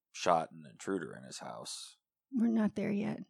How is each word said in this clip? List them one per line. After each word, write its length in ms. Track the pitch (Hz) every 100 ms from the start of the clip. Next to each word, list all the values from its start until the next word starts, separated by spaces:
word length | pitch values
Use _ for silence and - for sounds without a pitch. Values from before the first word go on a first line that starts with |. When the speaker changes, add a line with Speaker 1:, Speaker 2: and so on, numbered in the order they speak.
| _
Speaker 1:
shot 400 | - - 85 80
an 140 | 82 76
intruder 460 | - - 95 71 50
in 80 |
his 160 | 65 -
house. 560 | - 58 - - - - _ _ -
Speaker 2:
We're 140 | 269 233
not 280 | 226 214 -
there 160 | 196
yet. 280 | 202 208 - 190